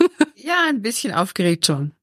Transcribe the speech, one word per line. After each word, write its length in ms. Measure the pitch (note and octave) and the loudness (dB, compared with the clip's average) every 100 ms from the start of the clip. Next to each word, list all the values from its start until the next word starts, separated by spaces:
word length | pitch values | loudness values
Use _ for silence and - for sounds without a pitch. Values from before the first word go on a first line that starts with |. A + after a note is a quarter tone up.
| E4+ - D4+ - | 2 2 0 -2
Ja, 200 | D4 F4 E4 | -4 0 0
ein 140 | C4+ | -2
bisschen 320 | G#3+ A#3 C#4 | -4 -4 -4
aufgeregt 500 | E3 F#3 - F3 E3+ | -2 -2 0 0 0
schon. 280 | - C#3+ D3 - | 0 -2 -4 -8